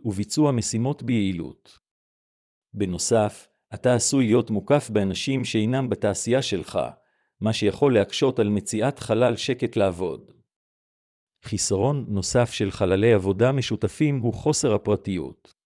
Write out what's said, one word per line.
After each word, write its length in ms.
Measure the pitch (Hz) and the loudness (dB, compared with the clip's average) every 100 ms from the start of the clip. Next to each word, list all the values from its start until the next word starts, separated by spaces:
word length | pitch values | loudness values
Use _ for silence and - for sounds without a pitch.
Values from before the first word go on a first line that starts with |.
וביצוע 480 | 110 98 104 - 151 | -6 -4 -2 0 2
משימות 500 | 123 - 113 123 143 | 0 -2 -2 -4 -4
ביעילות. 760 | 120 117 95 90 73 - _ _ _ _ _ _ _ _ _ _ _ | -2 0 0 -4 -8 -14 _ _ _ _ _ _ _ _ _ _ _
בנוסף, 720 | 104 98 87 - 113 107 - - _ _ | -6 -4 -4 0 2 2 -2 -20 _ _
אתה 200 | - 127 | -2 2
עשוי 320 | 120 - 139 117 | 2 2 2 4
להיות 240 | 117 113 | 2 2
מוקף 400 | 107 95 143 - | -2 2 0 2
באנשים 520 | 107 98 92 - 135 | -2 0 -2 -4 -4
שאינם 440 | 120 113 107 131 127 | -2 0 0 0 -2
בתעשייה 540 | 101 104 95 - 127 | -2 -2 -2 0 0
שלך, 360 | - 95 - 92 62 - _ _ _ - | 0 -4 -4 -4 -4 -8 _ _ _ -6
מה 120 | 107 | -2
שיכול 420 | 110 101 - 143 | 0 0 2 4
להקשות 440 | 117 - - 135 123 | 4 2 0 0 2
על 100 | 104 | 2
מציאת 500 | 104 - 107 120 - | 0 -2 -2 -2 -4
חלל 380 | - 113 123 117 | -2 2 2 0
שקט 400 | - 120 117 117 | -4 -4 -2 0
לעבוד. 560 | 98 87 90 67 - _ _ _ _ _ _ _ _ _ _ _ | 0 0 -6 -8 -14 _ _ _ _ _ _ _ _ _ _ _
חיסרון 600 | - 104 - 95 117 143 - | -8 -4 -2 0 0 0 -4
נוסף 420 | 101 90 123 120 | -4 0 0 0
של 180 | - 101 | 0 -4
חללי 420 | - 95 95 113 | 0 0 4 4
עבודה 400 | 107 95 95 120 | 4 2 2 2
משותפים 680 | 135 120 107 - - 151 139 | 2 -2 -2 -4 0 0 0
הוא 160 | 117 | -2
חוסר 400 | - 156 151 135 | -2 0 0 2
הפרטיות. 800 | 104 - 101 - 92 67 - _ _ | 2 2 -2 -2 -6 -6 -12 _ _